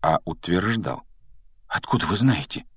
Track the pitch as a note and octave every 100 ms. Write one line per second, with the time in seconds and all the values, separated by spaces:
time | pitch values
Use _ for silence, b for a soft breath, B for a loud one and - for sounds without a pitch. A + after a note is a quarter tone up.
0 | E2 D#2 - E2 - F2+ G#2 A2+ C2+ C2
1 | - - - - - - - - - B2
2 | - G2+ B2+ B2+ C#3+ - -